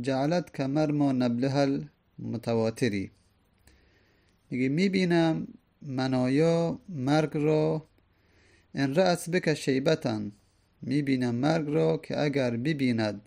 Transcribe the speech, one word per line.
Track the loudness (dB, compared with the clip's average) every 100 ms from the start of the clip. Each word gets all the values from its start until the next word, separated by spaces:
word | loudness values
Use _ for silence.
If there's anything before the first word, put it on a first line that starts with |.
جعلت | -2 0 0 0 -2 -4
کمرما | -2 0 2 2 2
نبلها | 2 2 0 0 2 2 0 -6 _ _ -12
المتواتری. | -8 -6 -2 0 0 0 0 0 -6 _ _ _ _ _ _ _ _ _ _ _ _ _ -8
میگه | -2 0
میبینم | 2 2 2 2 4 2 0 -6 -14 _ _
منایا | -8 -4 0 0 2 2 4 2 0 -4 -8
مرگ | -6 0 2 2 0
را، | 0 2 0 -2 -8 _ _ _ _ _ _ _ _
ان | -4 0
رأت | 2 2 0 -2
بک | -2 0
شیبة، | 0 0 0 2 0 0 -4 -6 -12 _ _ _ _
میبینم | -4 -2 0 0 0
مرگ | 0 0 0 0
را | 0 0 -2
که | -4 -2
اگر | -2 0 -2 -2
ببیند، | -2 0 0 0 0 -4